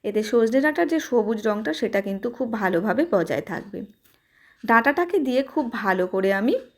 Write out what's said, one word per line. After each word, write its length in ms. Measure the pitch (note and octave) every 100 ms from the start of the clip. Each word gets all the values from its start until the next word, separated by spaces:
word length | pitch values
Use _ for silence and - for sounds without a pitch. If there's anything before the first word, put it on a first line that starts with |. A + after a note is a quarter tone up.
এতে 160 | G#3 G#3+
সজনে 380 | G#3+ A#3 A3+ B3+
ডাঁটার 260 | D4+ D4+ E4+
যে 100 | D#4+
সবুজ 380 | - A#3+ G#3 A3
রঙটা, 280 | G#3+ G#3 A3
সেটা 260 | D#4 G#3+ G3+
কিন্তু 260 | G3 G3 A#3+
খুব 180 | A#3+ B3+
ভালোভাবে 500 | A3 F#3+ E3+ G#3 G#3 E4+
বজায় 340 | F#3+ D#3+ C#3 -
থাকবে। 320 | E3+ G3 - G3+ _ _ _ _ _ _ _
ডাঁটাটাকে 520 | A3 A#3 B3+ D4 F4 F#4+
দিয়ে 220 | C4 B3+
খুব 220 | C4+ D#4+ B3
ভালো 320 | A3+ G3+ F#3 F3+
করে 240 | F#3+ F#3+
আমি 220 | G3 A3+ B4+ -